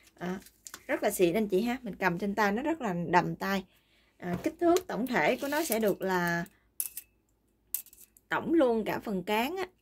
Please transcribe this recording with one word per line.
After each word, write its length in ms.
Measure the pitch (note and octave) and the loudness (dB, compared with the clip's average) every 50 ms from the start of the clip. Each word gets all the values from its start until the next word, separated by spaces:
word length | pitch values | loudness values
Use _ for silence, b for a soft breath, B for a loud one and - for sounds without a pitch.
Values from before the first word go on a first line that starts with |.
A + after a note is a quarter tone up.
| B B _ | B B _
À, 220 | - - F3+ F#3 G3 - - - _ _ - - - - | -8 -6 -6 -6 -8 -10 -14 -20 _ _ -18 -18 -14 -6
rất 160 | - C#4+ F4+ D4 | -6 -4 -2 0
là 80 | G#3+ | -2
xịn 220 | G3+ - F#3 E3+ E3 | 2 2 2 4 4
anh 140 | A3 A3 | 2 0
chị 140 | G#3 F#3 F#3 | 0 0 0
ha, 160 | A3+ A#3+ A#3+ C4 | 0 0 -2 -4
mình 140 | A#3+ G3+ F3 | -6 -10 -6
cầm 220 | - F#3+ F3+ E3+ | -2 0 0 0
trên 180 | F3+ G#3 G3+ G3 | 0 -2 -2 0
tay 160 | A3+ G#3+ G3 | 2 2 2
nó 100 | G3+ A3+ | 2 0
rất 200 | D4 D4 E4 D#4+ | 0 -2 -2 -2
là 140 | B3+ G3+ F3 F3 E3+ C#3+ | -2 -2 -2 -2 0 2
đầm 260 | E3+ F3 D#3+ E3 E3 | 4 4 4 2 -2
tay. 280 | - F#3+ F#3+ G3 F#3+ F#3+ b b b b b b b b b b | -4 -4 -2 -2 -4 -4 b b b b b b b b b b
À, 200 | _ F#3+ F3+ F3+ - - | _ -8 -6 -6 -4 -4
kích 120 | D#4+ D#4+ - | -4 -2 2
thước 280 | F4 E4 F4 F#4 - | 4 4 4 4 2
tổng 200 | - - F3+ B3 | -2 -4 -4 -2
thể 280 | B3+ A#3+ F3+ D3 F3 B3+ | 0 0 2 2 2 2
của 120 | B3 - | 0 -2
nó 160 | C#4 D4 D4+ E4 | -2 -2 -2 0
sẽ 160 | - A3 A3 | 0 0 2
được 220 | A3 G3+ E3+ - | 2 2 0 0
là 440 | F#3 F#3+ F#3 F3+ F3 F3 E3+ E3+ F3 b b b b b _ - - - - - - _ _ _ _ _ _ _ _ _ _ _ _ _ - - - - - - - - _ - _ - | 0 0 0 0 0 0 0 -2 -4 b b b b b _ -8 -8 -8 -10 -16 -18 _ _ _ _ _ _ _ _ _ _ _ _ _ -10 -10 -10 -14 -20 -20 -20 -20 _ -20 _ -6
tổng 240 | D#3+ C#3+ - G#3 E4 | -4 -4 0 2 4
luôn 300 | E4 C4+ A#3+ A3+ A3+ G3 | 4 4 4 4 2 0
cả 160 | - - - | -2 -4 -4
phần 240 | - A#3+ G3+ F#3 F3 | -4 -4 -4 -4 -2
cán 340 | G#3 G#3+ A3 A#3 G3 F4+ | 0 0 0 0 -2 -4
á, 80 | F#4+ - - _ _ | -6 -8 -8 _ _